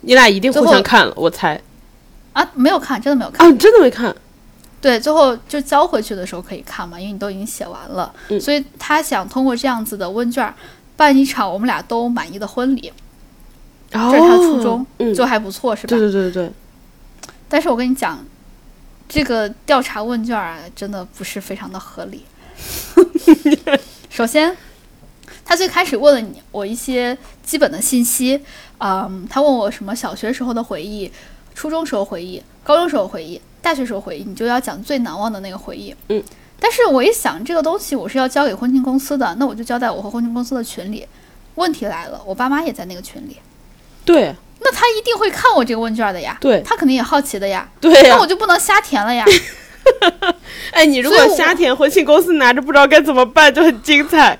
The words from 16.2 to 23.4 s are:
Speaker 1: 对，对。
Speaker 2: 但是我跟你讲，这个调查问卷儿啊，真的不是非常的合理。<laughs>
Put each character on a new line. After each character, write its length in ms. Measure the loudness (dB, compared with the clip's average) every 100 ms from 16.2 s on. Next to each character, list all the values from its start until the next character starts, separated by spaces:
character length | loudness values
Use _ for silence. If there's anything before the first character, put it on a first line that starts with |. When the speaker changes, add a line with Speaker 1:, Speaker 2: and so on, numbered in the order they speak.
| -2
Speaker 1:
对， 140 | -4
对。 80 | -8 -10 -20 _ _ _ -20 -20 -20 -20 -4
Speaker 2:
但 140 | -2
是 60 | 0
我 80 | -2
跟 120 | -2
你 60 |
讲， 240 | -2 -4 -8 -18 _ -20 -20 -20 _ -20 -20 -8
这 140 | -4
个 260 | -2 -2 -4 -8
调 160 | 0 0
查 220 | 0 -8
问 200 | -6 -6
卷 120 | -4 -6
儿 60 |
啊， 160 | -6 -10 -18
真 160 | -14 -12
的 140 | -12
不 180 | -14 -16
是 180 | -14 -12
非 140 | -12
常 180 | -14 -12
的 60 | -16
合 260 | -18 -16 -16
理。 180 | -16 -20 _ -20 -20 -14 -14 0 2 2 2 4
<laughs> 840 | 4